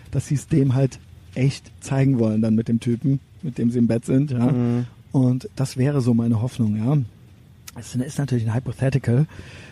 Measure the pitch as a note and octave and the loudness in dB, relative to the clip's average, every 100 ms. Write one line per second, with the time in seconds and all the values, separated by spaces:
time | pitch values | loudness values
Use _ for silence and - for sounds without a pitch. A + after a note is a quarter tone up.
0 | - C#3 - C#3 - D#3+ C#3 B2+ C3+ - | -8 -6 -2 -4 0 2 2 2 0 -2
1 | - - - - B2+ - - - - C3+ | -20 -20 -10 -2 0 -2 -14 -16 -4 0
2 | C3+ B2+ A2+ G#2+ A2 A2 A2 A#2 A#2+ A#2 | 2 4 2 2 2 2 2 0 0 -2
3 | C3+ C#3 - - D#3 B2 A#2+ B2 A#2 A#2 | 0 -2 -4 -12 -8 -2 0 2 2 0
4 | - C3 D3 B2 B2 B2 A#2+ A#2+ A#2+ - | 0 0 0 0 2 2 0 -2 -4 -12
5 | - C#3 B2+ B2+ - - C3 C3 C3 C#3+ | -4 2 2 0 -4 -6 -4 0 0 2
6 | A#2+ A#2 A#2 A2 B2 - A2 G#2+ A2+ D3+ | 2 2 2 0 -2 -2 -2 0 0 0
7 | A#2 - - - - - - - A2 B2 | -2 -10 -20 -20 -20 -20 -20 -18 -8 -6
8 | C3+ - C#3+ B2 A2+ A#2 - - A#2 C3+ | -6 -4 -2 -2 -2 -4 -4 -2 0 0
9 | - A#2+ D#3 - - - - | 2 2 0 -4 -18 -18 -14